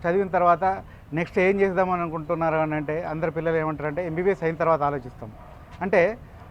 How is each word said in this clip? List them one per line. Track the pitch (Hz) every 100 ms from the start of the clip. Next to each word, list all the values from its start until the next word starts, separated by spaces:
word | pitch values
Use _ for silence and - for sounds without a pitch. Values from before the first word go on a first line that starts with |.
చదివిన | 170 190 196
తర్వాత | 180 175 170 190 190 - - -
నెక్స్ట్ | 156 170 208
ఏం | 185 196
చేద్దామని | 196 180 185 180
అనుకుంటున్నారు | 170 160 151 165 165 156
అని | 156
అంటే | 151 147 156
అందరు | 170 156 165
పిల్లలు | 156 165 165
ఏమంటారంటే | 156 147 147 147 180
"ఎంబీబీఎస్ | 160 185 180
అయిన | 165
తర్వాత | 165 165 156
ఆలోచిస్తాం." | 143 143 123 - 110 - - - - -
అంటే | 190 190 180 233 - - -